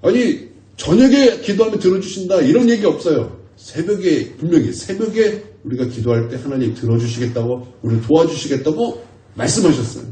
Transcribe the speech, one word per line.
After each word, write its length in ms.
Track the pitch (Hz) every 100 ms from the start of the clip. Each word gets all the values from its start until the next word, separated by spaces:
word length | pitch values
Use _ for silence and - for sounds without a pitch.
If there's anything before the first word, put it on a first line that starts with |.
아니, 460 | 180 233 233 - - - _ -
저녁에 640 | - 190 262 277 254 -
기도하면 380 | - 202 220 208
들어주신다, 600 | 185 190 - - 185 185
이런 280 | 135 214 240
얘기 160 | 226
없어요. 520 | 202 151 170 143 110 - - _
새벽에, 760 | - - 170 202 180 143 - -
분명히 360 | 160 165 110
새벽에 720 | - - 196 220 214 208 202 - -
우리가 220 | 117 127 120
기도할 420 | 113 117 117 113
때 80 | 127
하나님 380 | 135 135 113
들어주시겠다고, 920 | - 120 113 117 123 120 120 117 123 - -
우리를 200 | 117 113
도와주시겠다고 1000 | - 156 165 - - 135 151 208 240 - - - _
말씀하셨어요. 680 | - - 220 180 131 110 120 117